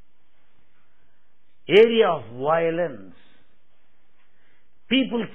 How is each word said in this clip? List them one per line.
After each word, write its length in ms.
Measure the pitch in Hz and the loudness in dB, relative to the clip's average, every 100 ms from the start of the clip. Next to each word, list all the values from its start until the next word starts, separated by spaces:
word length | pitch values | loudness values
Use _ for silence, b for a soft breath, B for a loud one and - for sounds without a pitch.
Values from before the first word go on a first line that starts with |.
| - - - - - - - - - - - - - - - - - | -16 -14 -14 -14 -14 -14 -14 -14 -14 -14 -14 -14 -14 -14 -14 -12 6
area 400 | 180 233 226 202 | 10 10 8 4
of 160 | 156 107 120 | 2 -4 -2
violence. 760 | 139 165 165 165 165 117 95 - - - - - - - - - - - - - - - - - - | 4 4 4 2 -2 -4 -12 -14 -14 -14 -14 -14 -14 -14 -14 -14 -14 -16 -16 -14 -14 -14 -14 -14 2
People 360 | 262 233 233 190 | 2 4 0 -2